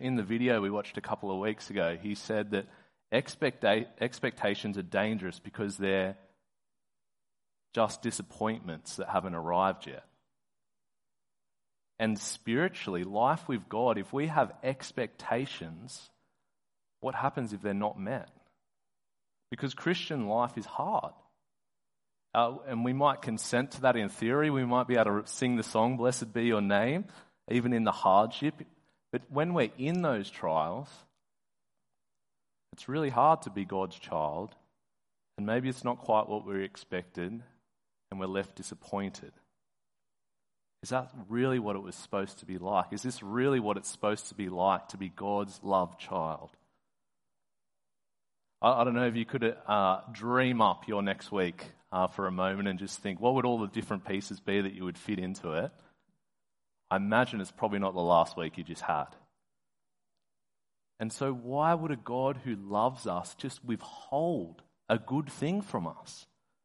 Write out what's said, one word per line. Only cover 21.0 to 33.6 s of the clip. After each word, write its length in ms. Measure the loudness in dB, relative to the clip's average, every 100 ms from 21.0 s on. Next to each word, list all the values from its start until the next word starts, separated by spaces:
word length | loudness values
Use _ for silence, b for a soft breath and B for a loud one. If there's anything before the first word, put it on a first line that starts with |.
| -2 -8 _ _ _ _ _ _ _ _ _ _ _
Uh, 240 | 2 2 0 -6
and 160 | -2
we 80 | 0
might 300 | 2 2 2
consent 500 | -2 -4 0 0 0
to 80 | 2
that 160 | 2 4
in 140 | 0
theory. 400 | -2 0 2 2
We 140 | 2
might 220 | 2 2 4
be 100 | 6
able 260 | 6 4
to 40 | 0
sing 300 | -2 2 2
the 60 |
song, 340 | 2 2 4 4
"Blessed 340 | 2 0 -2
Be 140 | 0
Your 160 | 2 4
Name," 460 | 4 4 4 0 -4 B B B -2
even 220 | 0 2
in 120 | 2
the 60 | 2
hardship. 640 | 4 6 6 6 2 -4 -4 -10 _ _ _ _
But 120 | -6 -2
when 240 | 0 2
we're 160 | 2 0 0
in 240 | -2 0
those 260 | 2 0 -2
trials, 640 | -4 0 2 0 -2 -8 -16 -20 _ _ _ _ _ _ _ _ _ _ _ _ _ _ _ _
it's 120 | -14 -6
really 220 | -2 0
hard 340 | 6 6 6
to 80 | 2
be 140 | -6